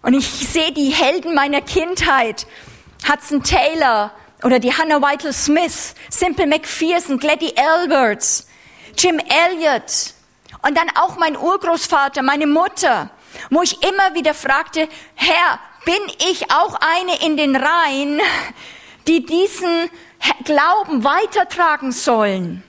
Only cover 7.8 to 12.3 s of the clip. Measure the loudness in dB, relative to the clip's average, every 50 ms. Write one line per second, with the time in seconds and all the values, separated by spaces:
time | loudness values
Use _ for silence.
7.8 | 2 2 2 2 2 2 0 0 0 -2 -2 -2 -4 _ -20 -20 -20 -20 -20 -20
8.8 | -20 -8 -4 0 2 2 2 0 0 2 2 4 4 2 0 0 0 0 0 0
9.8 | -2 -4 -6 -6 -6 -6 -12 _ _ _ _ _ _ -20 -14 -2 -2 0 2 2
10.8 | 0 0 0 0 0 0 0 -2 -2 -2 -2 -2 0 0 0 0 0 0 0 0
11.8 | 0 0 0 0 0 0 -2 -2 0 0